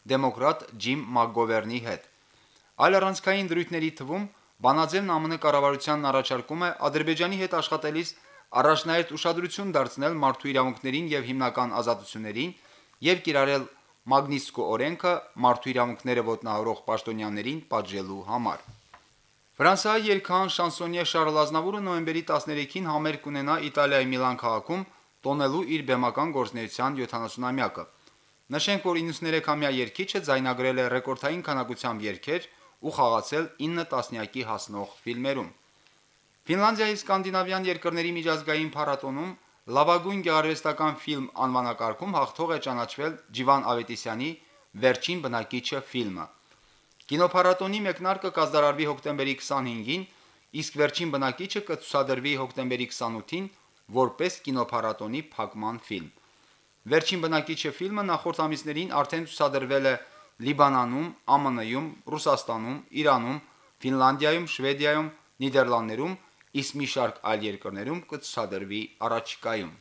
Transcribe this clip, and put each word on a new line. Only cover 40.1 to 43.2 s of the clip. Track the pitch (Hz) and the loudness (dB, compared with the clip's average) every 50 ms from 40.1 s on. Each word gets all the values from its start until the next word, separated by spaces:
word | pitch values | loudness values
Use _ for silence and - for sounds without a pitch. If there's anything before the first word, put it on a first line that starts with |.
| 202 196 175 | -4 -2 0
գեղարվեստական | 170 160 156 156 156 160 - - 156 147 139 156 151 147 | 2 4 4 4 2 0 0 0 -2 0 2 0 0 0
ֆիլմ | 151 - - 151 139 135 120 - | -2 -4 -4 -4 -4 -4 -6 -2
անվանակարգում | - 131 131 127 127 123 120 117 - 113 117 107 - 175 202 196 | 0 0 2 2 2 2 0 -2 -2 -2 -2 -2 -2 -4 -2 0
հաղթող | 160 135 - - - 165 165 | 0 0 0 0 -4 -2 0
է | 165 151 | 0 -2
ճանաչվել | 147 139 127 120 117 113 - - 143 160 156 131 | -2 -4 -2 -2 -4 -6 -4 -4 -4 -4 -4 -6